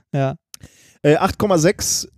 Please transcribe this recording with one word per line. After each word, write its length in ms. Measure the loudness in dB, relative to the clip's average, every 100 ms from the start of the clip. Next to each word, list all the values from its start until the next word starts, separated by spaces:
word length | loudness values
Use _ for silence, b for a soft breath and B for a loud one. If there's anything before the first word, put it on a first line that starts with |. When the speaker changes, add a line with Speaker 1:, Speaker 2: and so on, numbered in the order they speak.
| -8
Speaker 1:
ja. 220 | -4 -4 -6 _ -20 b b b b
Speaker 2:
Äh, 140 | 2 2
acht 220 | 0 -2
Komma 200 | 0 2
sechs 500 | 2 0 -6 -6 -8